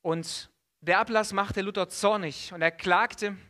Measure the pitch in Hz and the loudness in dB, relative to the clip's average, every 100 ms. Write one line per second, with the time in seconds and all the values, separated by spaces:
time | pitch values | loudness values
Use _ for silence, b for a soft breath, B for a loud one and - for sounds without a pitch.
0 | 170 165 160 - - _ _ _ 160 185 | -2 -4 -4 -10 -14 _ _ _ 2 2
1 | 226 220 208 196 202 202 196 202 180 - | 4 0 0 -2 -2 -4 -4 -2 -4 0
2 | 202 214 165 - - 175 165 165 190 180 | 2 2 -2 -8 -14 0 0 0 2 4
3 | 233 - 208 190 | 2 -2 -8 -8